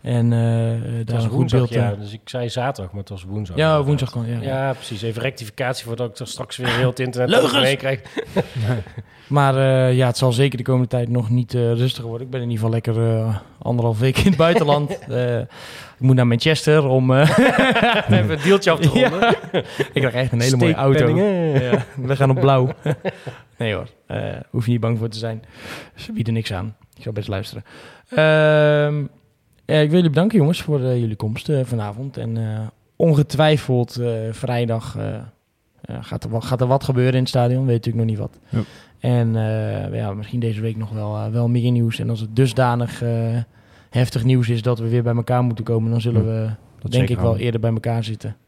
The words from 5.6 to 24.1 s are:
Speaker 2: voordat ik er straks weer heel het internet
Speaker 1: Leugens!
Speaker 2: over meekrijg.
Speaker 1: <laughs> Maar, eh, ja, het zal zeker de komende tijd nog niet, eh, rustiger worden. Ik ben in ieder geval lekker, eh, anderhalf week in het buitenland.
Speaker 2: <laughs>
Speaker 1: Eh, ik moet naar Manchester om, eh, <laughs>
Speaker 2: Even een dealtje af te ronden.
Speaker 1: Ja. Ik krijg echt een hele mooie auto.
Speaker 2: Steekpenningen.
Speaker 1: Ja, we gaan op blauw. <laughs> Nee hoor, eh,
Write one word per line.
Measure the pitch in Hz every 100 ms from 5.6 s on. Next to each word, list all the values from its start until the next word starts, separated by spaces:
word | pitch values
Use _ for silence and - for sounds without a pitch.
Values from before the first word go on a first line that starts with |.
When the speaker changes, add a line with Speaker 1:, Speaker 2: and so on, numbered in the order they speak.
| 123 117 117
Speaker 2:
voordat | 117 120
ik | -
er | 123
straks | - - -
weer | 123 117
heel | 127
het | 120
internet | 127 120 127
Speaker 1:
Leugens! | 226 143
Speaker 2:
over | 120
meekrijg. | 131 135 135 135
Speaker 1:
<laughs> | - - - 190 - 131 107 101 90 - - - -
Maar, | 143 139 135
eh, | 135 131 131 127
ja, | 127
het | 117
zal | 131
zeker | 120 139 120
de |
komende | 120 127 123
tijd | 123 120
nog | 123 110
niet, | 123 117
eh, | 123 117
rustiger | 117 127 - 117
worden. | 117 131
Ik |
ben | 131
in | 120
ieder | 113
geval | 113 110
lekker, | 113 113 117 113
eh, | 110 104 - -
anderhalf | - 120 117 107
week | 131 127
in | 202
het | 156
buitenland. | 165 175 147 147 147 190
Speaker 2:
<laughs> | -
Speaker 1:
Eh, | 123 123 120 117 - - - - -
ik |
moet | 127 127
naar | 120
Manchester | 117 156 156 - 151 139
om, | 131 127
eh, | 131
<laughs> | 151 127 262 - 262 233 233 214 -
Speaker 2:
Even | 202 202
een | 156
dealtje | 147 196 190
af | 165
te | 160
ronden. | 220 254 175
Speaker 1:
Ja. | 226 - - 180 - -
Ik | 139
krijg | - 131
echt | 120 127
een | 117
hele | 123 127
mooie | 170
auto. | 160 139 139
Speaker 2:
Steekpenningen. | 156 160 202 185 165 135
Speaker 1:
Ja, | 123 - - 135
we | 127 135
gaan | 135
op | 131
blauw. | 135 135 127 151 - - 190
<laughs> | - - - - _
Nee | 117
hoor, | 95 - _
eh, | _